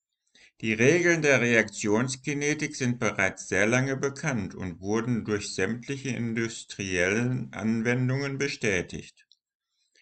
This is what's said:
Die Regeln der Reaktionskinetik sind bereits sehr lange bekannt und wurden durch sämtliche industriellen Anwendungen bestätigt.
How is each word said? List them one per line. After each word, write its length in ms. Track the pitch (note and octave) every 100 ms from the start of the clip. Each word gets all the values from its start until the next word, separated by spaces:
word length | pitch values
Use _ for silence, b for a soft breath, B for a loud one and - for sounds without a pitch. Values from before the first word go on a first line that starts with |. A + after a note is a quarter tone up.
| _ _ _ b b _
Die 140 | A2+
Regeln 480 | A2 A#2+ F3 F3 E3
der 180 | D3+ C3
Reaktionskinetik 1400 | A#2+ A2+ A2 - G#2+ G#2+ C3 C3 - C#3+ C#3+ D3+ D3+ D3+
sind 240 | B2+ B2
bereits 480 | A2 G2 F#2+ - -
sehr 180 | F#2 G#2
lange 300 | B2 C3+ C#3
bekannt 580 | C#3 C#3 D#3+ B2 F#2
und 240 | - F#2 E2
wurden 440 | F#2+ A2 A#2+ A#2
durch 320 | G#2 G#2 G2+ -
sämtliche 540 | F#2+ A#2 A#2+ C#3 C3+
industriellen 1400 | A#2 A#2 A2+ A2+ A2+ - - G2 F2+ F2+ G#2 B2 B2+ -
Anwendungen 840 | F#2 G#2 A#2 A2+ B2 B2+ C3+ C#3+ C#3
bestätigt. 880 | C#3+ - A2+ F#2 E2 D#2+ - - _ _ _ _ _ _ _ _